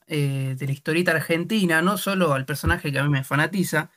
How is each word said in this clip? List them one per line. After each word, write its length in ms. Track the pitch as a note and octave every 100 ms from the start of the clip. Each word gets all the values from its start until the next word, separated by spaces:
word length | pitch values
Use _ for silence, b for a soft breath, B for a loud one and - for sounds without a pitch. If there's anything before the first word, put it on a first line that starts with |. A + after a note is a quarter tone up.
| -
eh, 480 | D3+ C#3 C3+ C3+ C3
de 80 | C#3
la 60 |
historieta 400 | C#3+ - D#3+ F3+
argentina, 680 | D#3+ - E3 F3 A3 F3+ D#3+
no 160 | F3+ G3
solo 380 | G3 F#3+ E3
al 100 | C3+
personaje 480 | C3+ C#3+ D3+ F3 D3+
que 60 | C3+
a 40 |
mí 60 | D3
me 160 | C3+
fanatiza, 680 | C3+ C#3+ D#3+ F#3+ F3 D#3 D#3+